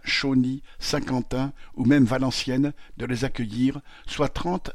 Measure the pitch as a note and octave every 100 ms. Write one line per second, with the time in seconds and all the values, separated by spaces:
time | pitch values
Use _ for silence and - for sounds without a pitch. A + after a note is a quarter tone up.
0 | - - C#3 C3 B2+ C3+ - - - D3
1 | C3+ B2+ - B2+ C#3 - - - B2+ C#3+
2 | A2+ C3 C3 - - B2+ C#3+ - - -
3 | A#2 A#2+ C3 - A2 A#2 C3 C#3 - -
4 | - - C3+ - E3+ F3+ -